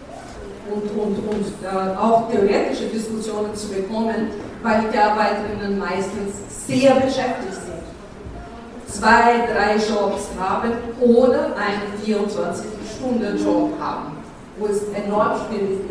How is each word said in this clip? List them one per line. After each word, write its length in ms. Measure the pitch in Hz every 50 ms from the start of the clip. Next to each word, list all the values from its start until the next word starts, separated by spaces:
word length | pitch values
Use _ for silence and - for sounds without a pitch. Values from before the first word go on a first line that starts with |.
| - - - - - - - - - - - - - 202
und, 200 | 202 208 208 202
und, 260 | - 214 208 202 202 - -
und, 200 | 208 214 202 - - - -
äh, 340 | 185 185 190 190 190 190 185
auch 340 | 196 208 233 226 226 226 -
theoretische 580 | 226 202 196 - - - - - - - 214 196
Diskussionen 680 | 214 226 214 220 220 214 - 214 208 208 214 208 -
zu 140 | - - 196
bekommen, 640 | 190 196 190 196 220 220 226 226 220 220 - - - - - - - -
weil 200 | - 226 214 220 220 -
Care-Arbeiterinnen 880 | 240 220 208 214 214 214 214 202 202 202 214 208 208 202 202 202 196 196
meistens 560 | 190 196 190 196 196 - 208 208 196 196 - - - - - - -
sehr 280 | - 254 254 262 269 247
beschäftigt 580 | - - - - 262 247 247 - - 190 190 185
sind. 280 | 175 180 180 170 165 - - - - - - - - - - - - - - - - - - - - -
Zwei, 600 | - - 202 214 220 214 - 208 240 240 233 233
drei 300 | 220 214 202 202 214 214
Jobs 520 | 214 214 - 214 208 196 196 202 196 - - - -
haben 340 | 185 190 208 - 233 233 233 240 - 233 - 254
oder 560 | 247 233 233 240 254 247 - - - - -
einen 420 | 202 208 208 202 208 202 202 202 - -
vierundzwanzig-Stunden-Job 1800 | 220 208 202 - - - - 170 - 190 - - 214 - - - - - - 262 254 233 220 208 202 196 202 202 202 - - 156 151 - -
haben, 360 | 147 147 - - - 151 - - - - - - - - - 196
wo 80 | 214
es 160 | 208 202 208 208 208
enorm 460 | 202 202 202 202 208 208 220 233 233 220 -
schwierig 320 | - 220 196 196 196 190 190 - -